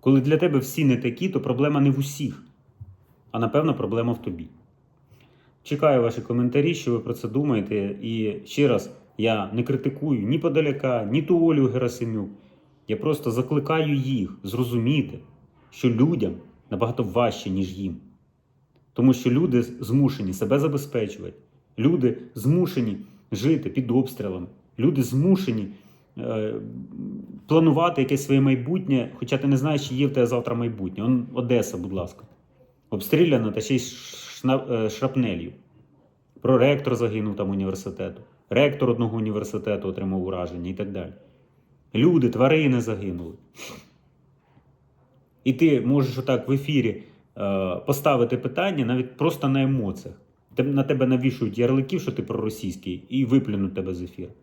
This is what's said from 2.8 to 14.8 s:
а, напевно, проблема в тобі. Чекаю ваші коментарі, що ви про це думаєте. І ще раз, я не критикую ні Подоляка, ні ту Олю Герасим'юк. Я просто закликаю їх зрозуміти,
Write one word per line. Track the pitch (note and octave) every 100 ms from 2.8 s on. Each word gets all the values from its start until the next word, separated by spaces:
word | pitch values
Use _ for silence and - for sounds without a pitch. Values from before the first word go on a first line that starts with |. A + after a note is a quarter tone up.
| - - _ _ _
а, | G#2+
напевно, | A#2 C#3+ D#3+
проблема | C#3+ F#2 A2+ A#2
в | A#2+
тобі. | - E2+ E2 - _ _ _ _ _ _ _ _ _ _
Чекаю | - C#3+ D#3 C3
ваші | A#2 A2+
коментарі, | - A#2+ B2 C#3+ D3
що | D#3+ -
ви | A#2
про | A2+
це | A#2 A2+
думаєте. | A2+ D3 A2+ G2 G#2 G2+ G2
І | A#2 A2+ G#2+ G2+
ще | - - C#3+
раз, | A2+ - - _ -
я | A2 G#2+ F#2
не | A2
критикую | A#2+ C3+ C#3 C3+ D#3 B2+ G2+
ні | D#3
Подоляка, | E3+ D3 D3+ C#3 C3 A#2+
ні | G#2 C3+
ту | D3+ F3 E3
Олю | D#3 C3
Герасим'юк. | A#2 B2 A#2+ A#2 A2 G2+ - - _ _ _ _
Я | G#2+
просто | D3 D3 C3+
закликаю | A2+ B2+ D3+ C#3+ D#3+ D#3
їх | C#3+ C3 C3 F#2 -
зрозуміти, | G2 A2+ A#2+ A#2+